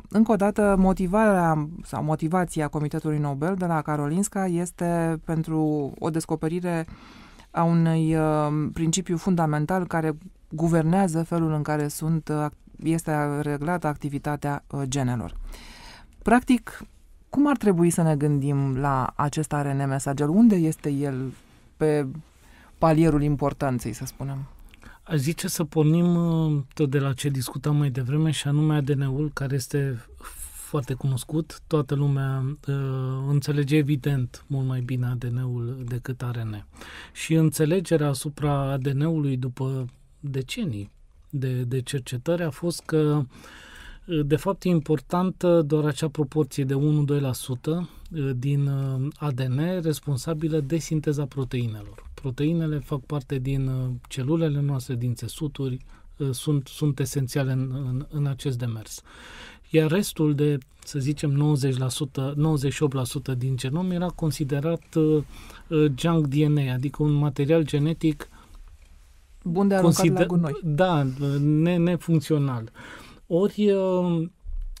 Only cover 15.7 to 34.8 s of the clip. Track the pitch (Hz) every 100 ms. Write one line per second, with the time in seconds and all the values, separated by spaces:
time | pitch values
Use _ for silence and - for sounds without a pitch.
15.7 | - - - - - - 240 - 247 -
16.7 | - - - - - - - 285 277 208
17.7 | 170 170 170 160 147 151 143 139 139 139
18.7 | 131 143 131 123 - 147 - 151 147 143
19.7 | 139 139 135 143 143 147 185 233 185 156
20.7 | 156 151 139 143 127 131 - - - -
21.7 | _ 156 151 135 156 - _ - - -
22.7 | - 165 156 165 147 147 143 143 139 139
23.7 | 123 117 113 127 - 135 139 139 - -
24.7 | - - - - 156 135 160 156 - 160
25.7 | 160 151 170 175 170 170 160 156 147 -
26.7 | - 147 139 139 135 147 131 123 139 151
27.7 | 147 143 127 123 151 160 135 143 147 156
28.7 | 151 135 135 135 135 151 - 139 139 -
29.7 | 143 139 120 - - - - - - -
30.7 | 151 120 131 139 127 - 151 160 - -
31.7 | 151 139 139 143 139 135 135 131 147 -
32.7 | 139 135 131 131 131 135 143 143 143 139
33.7 | 156 139 143 147 139 123 - - 139 131
34.7 | 127